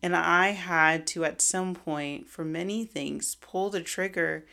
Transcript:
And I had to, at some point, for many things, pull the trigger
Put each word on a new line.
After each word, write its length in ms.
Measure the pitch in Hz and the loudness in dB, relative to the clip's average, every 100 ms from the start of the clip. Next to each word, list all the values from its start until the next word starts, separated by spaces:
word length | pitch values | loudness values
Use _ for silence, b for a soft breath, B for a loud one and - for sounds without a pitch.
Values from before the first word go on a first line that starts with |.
And 140 | 180 | 2
I 360 | 175 165 175 190 | 2 4 6 4
had 540 | 202 180 165 156 160 160 | 2 -2 4 4 4 -2
to, 160 | - | -2
at 180 | 160 - | -2 0
some 320 | - 190 185 | 0 0 -2
point, 540 | 180 - 151 143 143 - | -4 -4 -4 -4 -8 -12
for 160 | - | -8
many 400 | 160 160 180 208 | -6 -4 -4 -4
things, 500 | 226 - 143 147 - | -4 -6 -4 -4 -4
pull 340 | - - 185 196 | -6 -6 -2 -2
the 140 | 196 | -2
trigger 640 | 170 - 190 185 165 156 156 | -4 -4 -2 0 -2 -2 -10